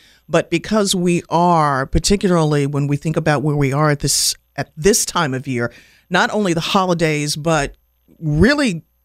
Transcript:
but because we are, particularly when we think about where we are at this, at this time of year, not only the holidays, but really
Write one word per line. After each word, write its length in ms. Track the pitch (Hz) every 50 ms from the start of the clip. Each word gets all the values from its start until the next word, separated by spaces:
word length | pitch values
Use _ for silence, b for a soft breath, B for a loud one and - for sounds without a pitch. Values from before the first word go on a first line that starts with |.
| b b b b b
but 220 | b 151 165 - -
because 440 | 170 165 - - 208 220 202 190 202
we 300 | 180 175 180 175 - - -
are, 560 | 151 165 175 175 170 160 151 147 139 131 135
particularly 840 | - - 165 - - 202 190 - 185 180 165 156 151 151 147 139
when 180 | 139 143 139 143
we 100 | 139 143
think 180 | 143 - 160 156
about 280 | 175 160 160 151 135 139
where 120 | 156 143
we 160 | 147 139 131
are 180 | 135 147 156 151
at 100 | 143 147
this, 340 | 147 135 - - - - - - _ _ _
at 160 | - 156 - _
this 300 | 156 147 196 208 - -
time 280 | - - 175 160 135 131
of 140 | 127 131
year, 240 | 135 127 117 117 113 B B B B B B B B
not 200 | 175 180 226 -
only 220 | - 214 208 180 160
the 60 | 165
holidays, 800 | - - - 196 185 185 175 165 170 156 151 147 147 147 -
but 400 | 151 147 165 160 147 143 143 - _ _ _ _ _ _ _ _ -
really 640 | 165 151 147 156 190 269 294 294 277 233 170 156 - _ _ _